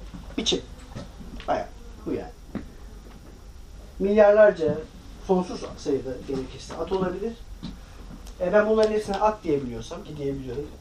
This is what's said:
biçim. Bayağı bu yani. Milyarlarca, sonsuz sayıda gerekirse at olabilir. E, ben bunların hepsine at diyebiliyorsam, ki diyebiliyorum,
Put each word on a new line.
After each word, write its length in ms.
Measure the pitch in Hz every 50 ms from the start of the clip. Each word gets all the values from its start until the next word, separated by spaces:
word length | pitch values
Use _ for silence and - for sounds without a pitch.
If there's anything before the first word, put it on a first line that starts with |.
| - - - - - - - -
biçim. 220 | - - - - - - - - - - - - - - - - - - - - - -
Bayağı 180 | 143 107 87 - - - - - - - -
bu 60 | 165
yani. 180 | 131 - - - - - - - - - - - - - - - - - - - - - - - - - - - - - - - - - - - - -
Milyarlarca, 800 | 185 202 208 214 208 202 208 214 214 202 185 170 160 151 - 151 - - - - - - - - -
sonsuz 340 | - 190 180 175 - 233 - - - - -
sayıda 320 | - 147 139 127 117 131 123 - - -
gerekirse 480 | 135 131 131 - - - - - -
at 160 | - - -
olabilir. 400 | 196 190 185 180 180 196 208 226 226 - - - - - - - - - - - - - - - - - - - - -
E, 120 | 185 180
ben 160 | 208 214 214 214
bunların 240 | 220 220 214 214
hepsine 240 | 214 214 - - 196
at 280 | 196 - - - - -
diyebiliyorsam, 600 | 165 147 139 131 120 117 113 113 - 165 - -
ki 120 | 151 151
diyebiliyorum, 500 | 147 143 139 139 135 131 127 120 139 147 - - -